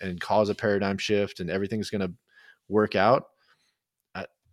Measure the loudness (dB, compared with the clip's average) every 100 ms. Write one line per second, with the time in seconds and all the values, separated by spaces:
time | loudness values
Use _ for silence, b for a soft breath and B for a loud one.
0 | -10 -8 0 2 2 0 0 0 0 -2
1 | 0 0 0 -6 -6 -4 -4 -6 -4 -4
2 | -4 -8 b b b b -2 2 2 4
3 | 4 4 0 _ _ _ _ _ _ _
4 | _ -14 -14 _ _